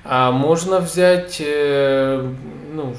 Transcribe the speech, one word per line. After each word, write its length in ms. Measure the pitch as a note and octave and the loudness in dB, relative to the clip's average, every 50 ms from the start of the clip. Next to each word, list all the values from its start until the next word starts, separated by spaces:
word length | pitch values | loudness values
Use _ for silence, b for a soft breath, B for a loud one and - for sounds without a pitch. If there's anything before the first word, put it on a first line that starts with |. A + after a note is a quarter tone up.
| - | -6
а, 260 | - B2+ C3 B2+ B2+ | -2 2 2 4 4
можно 480 | B2 C3 C#3 D#3 E3+ E3 F3 F#3+ F#3 F#3 | 2 2 2 2 2 2 0 0 0 0
взять, 600 | F3 E3 - F3 F3+ F3+ F3+ F3+ F3+ - - - | 0 0 0 2 4 4 4 2 0 -4 -8 -6
э, 920 | D3+ D3 D3 D3 D3 C#3+ C#3 C#3 C#3 C3+ C3+ C3+ C3+ C3+ C3+ C3 C3 B2+ B2+ B2+ - - - - - D3 | -4 -2 0 0 0 2 2 2 2 2 2 2 0 0 -2 -2 -4 -6 -8 -10 -12 -14 -14 -16 -14 -12
ну, 220 | D#3 D#3 C#3+ B2+ A#2 | -10 -8 -8 -8 -10